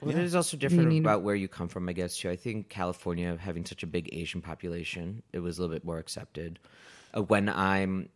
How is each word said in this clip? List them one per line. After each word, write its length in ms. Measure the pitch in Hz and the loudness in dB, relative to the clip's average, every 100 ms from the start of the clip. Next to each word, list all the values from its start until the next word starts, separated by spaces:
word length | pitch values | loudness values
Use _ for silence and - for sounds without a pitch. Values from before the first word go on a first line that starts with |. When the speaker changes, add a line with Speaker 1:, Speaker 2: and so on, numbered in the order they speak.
Speaker 1:
Well, 120 | 147 | 0
Speaker 2:
Yeah. 60 | 156 | 2
Speaker 1:
it 40 | |
is 100 | 175 | 2
also 220 | 175 165 151 | 2 2 0
different 260 | 139 175 | 4 6
Speaker 3:
You 40 | 160 | 8
need 80 | 160 | 6
Speaker 1:
about 220 | 156 104 | 6 4
where 120 | 98 | 4
you 140 | 101 95 | 0 0
come 200 | - 87 | -4 -6
from, 200 | - 90 | -4 -2
I 40 | |
guess, 220 | 90 90 - | -2 -2 -4
too. 100 | 92 | -4
I 60 | 90 | -4
think 320 | 123 110 101 | -4 -6 -6
California, 680 | - 90 90 90 87 87 85 | -4 -4 -2 -4 -2 -2 -4
having 240 | 95 85 | -4 -6
such 180 | 85 - | -6 -8
a 40 | 85 | -6
big 240 | 87 82 | -4 -4
Asian 300 | 80 82 92 | -6 -8 -8
population, 800 | 82 80 90 85 82 90 87 110 - | -8 -10 -8 -8 -8 -8 -8 -10 -10
it 60 | 90 | -6
was 200 | 87 85 | -6 -4
a 40 | |
little 120 | 90 | -4
bit 100 | 80 | -4
more 140 | 85 82 | -6 -8
accepted. 600 | 82 - - - 82 85 - - - - - - | -8 -12 -12 -10 -10 -12 -18 -20 -20 -20 -8 -4
Uh, 60 | |
when 260 | 98 104 101 | 4 4 4
I'm 600 | 87 95 98 95 95 - | 4 4 4 2 -2 -6